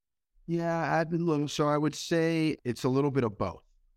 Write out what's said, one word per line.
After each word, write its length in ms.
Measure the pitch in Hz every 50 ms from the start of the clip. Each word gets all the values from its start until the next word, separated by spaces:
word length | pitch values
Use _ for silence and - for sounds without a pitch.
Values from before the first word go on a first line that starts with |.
| _ _ _ _ _ _ _ _ -
Yeah, 500 | - 170 170 170 170 165 165 156 139 156
I've 140 | 160 165 160
been 160 | 170 165 170
little, 220 | 170 151 147 147 139
so 200 | - - 151 147
I 100 | 147 151
would 160 | 151 151 151
say 600 | - - - 170 165 160 165 165 160 156 156 - - -
it's 200 | 123 113 - -
a 40 | 131
little 220 | 127 135 143 143
bit 140 | 127 135 123
of 140 | 107 95 -
both. 240 | 101 90 82 - _ _ _ _ _ _ _